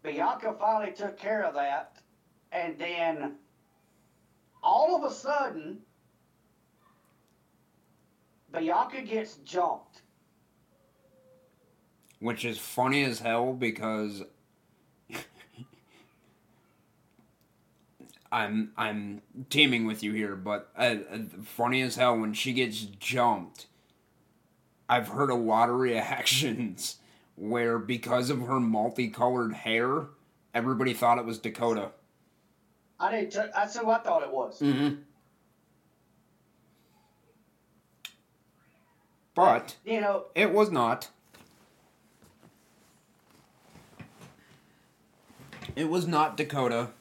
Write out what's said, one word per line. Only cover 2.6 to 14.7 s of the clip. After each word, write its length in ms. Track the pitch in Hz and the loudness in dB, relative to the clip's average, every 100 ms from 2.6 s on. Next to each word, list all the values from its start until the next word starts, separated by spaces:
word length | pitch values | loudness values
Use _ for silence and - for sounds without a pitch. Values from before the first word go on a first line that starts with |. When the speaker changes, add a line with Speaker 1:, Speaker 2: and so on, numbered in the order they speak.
| 170 147 | -6 -6
Speaker 1:
then 580 | 175 175 165 156 139 - _ _ _ _ _ _ _ _ _ _ _ _ | -6 -2 0 0 -6 -10 _ _ _ _ _ _ _ _ _ _ _ _
all 340 | 202 240 320 349 | 2 4 4 2
of 160 | 294 | 0
a 20 | |
sudden, 680 | - 269 294 262 214 156 208 _ _ _ _ _ _ _ _ _ _ _ _ _ _ _ _ _ _ _ _ _ _ _ _ _ _ _ | -4 -2 -2 -2 -6 -12 -14 _ _ _ _ _ _ _ _ _ _ _ _ _ _ _ _ _ _ _ _ _ _ _ _ _ _ _
Bianca 500 | 165 160 175 - 269 | -4 0 2 0 -4
gets 360 | 214 220 214 - | -4 -4 -4 -14
jumped. 640 | - 180 170 127 - - _ _ _ _ _ _ _ _ _ _ _ 523 523 523 _ _ _ _ _ _ _ _ | -6 0 0 -2 -10 -20 _ _ _ _ _ _ _ _ _ _ _ _ _ -20 _ _ _ _ _ _ _ _
Speaker 2:
Which 260 | 117 113 120 | -6 -4 -6
is 140 | 110 | -8
funny 440 | - - 127 139 | -8 0 2 2
as 160 | 135 110 | 0 -2
hell 340 | 117 117 123 | -2 0 0
because 680 | 127 120 113 110 110 104 101 - _ _ _ _ | -2 -4 -2 -4 -4 -4 -8 -14 _ _ _ _